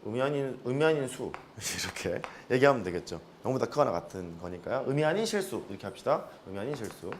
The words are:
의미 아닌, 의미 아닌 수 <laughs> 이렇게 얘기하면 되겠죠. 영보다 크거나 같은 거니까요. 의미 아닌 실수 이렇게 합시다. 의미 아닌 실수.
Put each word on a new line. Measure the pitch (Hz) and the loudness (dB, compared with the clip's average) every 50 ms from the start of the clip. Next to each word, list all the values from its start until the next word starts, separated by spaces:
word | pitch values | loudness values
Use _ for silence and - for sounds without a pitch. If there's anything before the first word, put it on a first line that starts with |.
| - | -4
의미 | 104 110 123 | -2 0 2
아닌, | 131 143 147 143 139 135 120 127 - | 2 2 2 2 0 -2 -4 -4 -2
의미 | 120 127 139 156 | 0 2 6 6
아닌 | 160 160 147 135 | 6 6 4 2
수 | 127 - - 120 82 - - - - - | -2 -2 -4 -4 -6 -6 -8 -12 -14 -14
<laughs> | - - - - 87 - | -6 -6 -4 -4 -2 -4
이렇게 | 92 - - - 90 85 - - - - - - - | -4 -4 -2 -2 -2 -2 -2 -4 -8 -10 -16 -2 2
얘기하면 | 120 113 123 143 135 120 98 | 4 6 8 8 6 6 0
되겠죠. | 92 85 87 78 - 87 82 - - - - - | -2 -2 -4 -4 -6 -10 -10 -10 -14 -20 -6 -2
영보다 | 117 131 127 120 | 0 2 2 0
크거나 | 113 - 143 143 123 | 0 4 4 4 4
같은 | 90 85 - - - 95 90 85 82 82 | 4 0 -2 -4 -8 -8 -8 -8 -10 -8
거니까요. | 90 87 90 87 - - 113 131 - | -8 -8 -8 -8 -4 -2 -2 0 0
의미 | 127 139 147 151 | 0 2 2 2
아닌 | 151 170 202 226 | 2 2 2 0
실수 | - 214 202 190 - - 98 - - | 0 0 -2 -2 -2 -4 -6 -6 -6
이렇게 | 101 92 - | -10 -8 -8
합시다. | 98 - - - 127 147 - - - - - - | -10 -10 -4 2 2 2 2 0 -8 -16 -16 -12
의미 | 95 95 98 | -10 -8 -6
아닌 | 104 135 147 | -4 -4 -4
실수. | 127 110 92 - - - 92 - | -4 -6 -8 -8 -8 -8 -8 -8